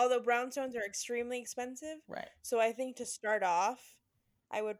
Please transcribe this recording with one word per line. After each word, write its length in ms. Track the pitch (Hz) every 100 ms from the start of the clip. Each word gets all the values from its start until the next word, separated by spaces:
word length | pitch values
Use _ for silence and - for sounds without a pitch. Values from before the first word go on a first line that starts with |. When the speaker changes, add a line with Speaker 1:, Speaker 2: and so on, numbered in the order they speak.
Speaker 1:
Although 180 | 247 247
brownstones 540 | 226 240 254 262 262 240
are 100 | 202
extremely 540 | 202 - 240 240 247
expensive. 580 | 233 - 247 254 311 311 -
Speaker 2:
Right. 200 | - - -
Speaker 1:
So 180 | - 233
I 120 | 226
think 240 | 226 262 254
to 80 | 240
start 380 | - 214 214
off, 360 | 185 170 196 254 - - _ _ _ _ -
I 100 | 214
would 140 | 214